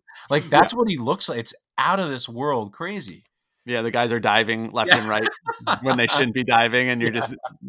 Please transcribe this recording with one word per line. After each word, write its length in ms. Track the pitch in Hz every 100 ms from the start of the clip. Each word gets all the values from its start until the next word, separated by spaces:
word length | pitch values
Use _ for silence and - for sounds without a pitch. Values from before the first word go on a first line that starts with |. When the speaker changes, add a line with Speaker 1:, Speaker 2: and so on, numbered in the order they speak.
| - - -
Speaker 1:
Like, 140 | 147
Speaker 2:
Yeah. 60 | 156
Speaker 1:
that's 260 | 147 175 240
what 120 | 233
he 80 | 160
looks 320 | 117 185 -
like. 100 | 120
It's 140 | 113 - _ -
out 220 | 139 190
of 100 | 175
this 200 | 131 -
world 440 | 117 143 131 104
crazy. 500 | - 170 208 120 85 _ _ _ _ -
Speaker 2:
Yeah, 160 | 120
the 100 | 113
guys 200 | 120 120
are 80 | 117
diving 500 | 110 107 110 113 113
left 200 | 117 113
Speaker 1:
Yeah. 80 | 147
Speaker 2:
and 100 | 107
right 180 | 107 110 - - - - -
when 160 | 131 127
they 100 | 117
Speaker 1:
<laughs> 0 |
Speaker 2:
shouldn't 260 | 147 131
be 100 | 131
diving, 460 | 123 120 117 123 127
and 120 | 123
you're 120 | 117
Speaker 1:
Yeah. 60 | 113
Speaker 2:
just 140 | 113 127 - -